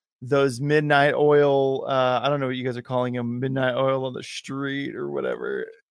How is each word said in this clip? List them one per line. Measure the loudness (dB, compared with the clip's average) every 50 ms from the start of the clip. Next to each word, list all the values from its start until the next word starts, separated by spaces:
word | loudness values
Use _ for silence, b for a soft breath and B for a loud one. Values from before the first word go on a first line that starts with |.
| _ _ _ -14
those | -4 0 2 4 4 2 0 -2
midnight | -2 2 2 2 4 4 4 4 4 4 4
oil, | 4 4 6 6 6 6 4 4 4 2 2 0 -2 -2
uh, | -2 0 2 2 2 2 2 0
I | 0
don't | 0 0
know | -2 -2
what | -4
you | -4 -4
guys | -4 -4
are | -6
calling | -6 -4 -2 -2 -2 -2 -2
'em, | -4 -4 -4 -4 -4
midnight | -4 -4 -2 0 0 0 0
oil | 0 0 0 0 0 -2
on | -6 -8
the | -8 -12
street | -10 -12 -14 -10 -10 -8 -6 -6 -6 -6 -6 -6 -8 -8
or | -6 -6 -6
whatever. | -4 -4 -4 -4 -4 -4 -6 -6 -4 -6 -6 -8 -12 _ _ _